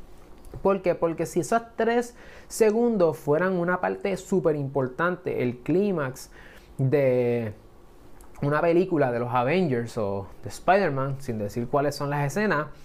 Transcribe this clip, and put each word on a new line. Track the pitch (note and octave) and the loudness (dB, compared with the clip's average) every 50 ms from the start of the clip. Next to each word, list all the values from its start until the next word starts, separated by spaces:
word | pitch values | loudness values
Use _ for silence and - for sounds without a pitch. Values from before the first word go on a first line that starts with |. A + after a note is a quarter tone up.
| - - - - - - - - - - - - | -18 -18 -20 -20 -20 -20 -20 -20 -18 -16 -8 0
¿Por | - G3 G3 F#3+ | 2 2 2 2
qué? | F#3+ F3 E3 | 0 -2 0
Porque | - F3 E3 D#3+ D#3+ E3 | 0 0 -2 -2 -2 -4
si | D#3+ - F3 | -2 -2 -2
esos | D#3+ - A3+ A3+ A#3 - - | 0 0 0 -2 -2 -4 -4
tres | - A3+ A3+ A#3+ A#3+ A#3+ - - - - - - - - | -2 0 2 2 0 -2 -4 -10 -20 -20 -20 -20 -20 -18
segundos | - - - A3 G#3+ G#3 A#3 A#3+ A#3+ A3+ G3 F3 D#3+ C#3+ | -8 0 2 4 4 4 4 2 2 4 4 4 2 2
fueran | - - C#3+ D3 D#3+ F3+ F#3+ F#3+ | 0 0 0 2 2 2 0 0
una | F3 E3+ F3 F3+ F3 | 0 0 0 0 0
parte | - F#3+ G3 F#3+ - G3+ F#3+ | 0 -2 -2 -2 -2 -4 -4
súper | F3+ - - G3 F#3 - E3+ D3+ | -4 -2 0 0 2 2 2 2
importante, | D3 C#3 C3+ C#3 C#3+ C3 B2+ B2+ - E3 F3 F3+ E3+ - B2+ A2+ - | 0 -2 -2 -2 -2 -2 -2 -2 0 0 0 0 -2 -4 -4 -2 0
el | B2+ B2 A#2+ - | 0 -2 -2 -4
clímax | - - D3+ F3+ G#3 G#3 F#3 D#3+ C#3+ C3 C3 - - - - - - - - - - - - | -2 0 2 2 2 2 0 -2 -4 -4 -6 -10 -16 -20 -20 -20 -20 -20 -20 -20 -20 -14 -4
de | - C3+ B2+ C#3+ C#3+ C#3 C3 B2+ B2+ B2 A#2+ A#2+ A#2+ A2+ G#2+ G#2+ - - - - - - - - - - - - - - - - - | -2 0 2 4 4 4 4 4 4 2 2 0 0 -2 -6 -8 -12 -18 -20 -20 -20 -20 -20 -20 -20 -20 -20 -20 -20 -20 -16 -8 -4
una | C#3 C#3+ D3 D3+ | -2 0 0 2
película | E3+ E3+ E3 F3 F#3+ - E3+ D3 C#3 B2 | 2 4 4 4 4 2 2 2 2 2
de | A#2+ A#2 | 2 -2
los | A#2+ A#2+ | -2 0
Avengers | B2+ B2+ A#2+ C3 D#3+ F#3+ F#3 D3+ B2+ A#2 A#2+ A2 - | 0 0 2 2 2 2 2 2 0 -2 -2 -4 -4
o | A#2+ G#2 G2 G2 G2 F#2+ - - - | -4 -2 -2 -2 -4 -6 -10 -14 -14
de | - G#2 | -12 -12
Spider-Man, | - - - - F#3 G3+ G3 D#3 C#3 C3+ C3 C#3 C3+ - | -10 -2 2 4 4 6 4 2 0 -2 -2 -4 -4 -6
sin | - - A2 A2 | -6 -6 -4 -4
decir | G#2 G2+ - A#2+ A#2+ B2 | -4 -4 -4 -6 -4 0
cuáles | - C#3+ C#3+ D3 C#3+ | 0 0 0 0 -2
son | - D3 C#3+ | -4 -6 -4
las | C#3+ D3 C#3+ | -2 -2 -2
escenas, | C#3 - G3+ G#3+ G#3 E3 D3 D3+ D3 - - | -2 -2 -2 0 0 0 -2 -2 -6 -10 -18